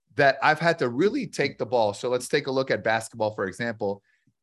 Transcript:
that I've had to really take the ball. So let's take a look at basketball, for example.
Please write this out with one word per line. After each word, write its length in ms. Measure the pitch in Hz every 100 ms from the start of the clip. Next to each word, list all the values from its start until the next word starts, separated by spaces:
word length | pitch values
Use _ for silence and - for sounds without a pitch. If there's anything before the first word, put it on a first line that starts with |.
| _
that 240 | - 139 -
I've 160 | 131 156
had 200 | 170 160
to 100 | 127
really 380 | 120 196 277 208
take 320 | - 143 -
the 80 | 120
ball. 260 | 123 107
So 160 | 101 123
let's 200 | 127 -
take 180 | 151 139
a 40 |
look 200 | 131 135
at 120 | 110
basketball, 520 | 110 113 - 117 107
for 120 | 107 98
example. 540 | - 120 110 104 98 _ _ _ _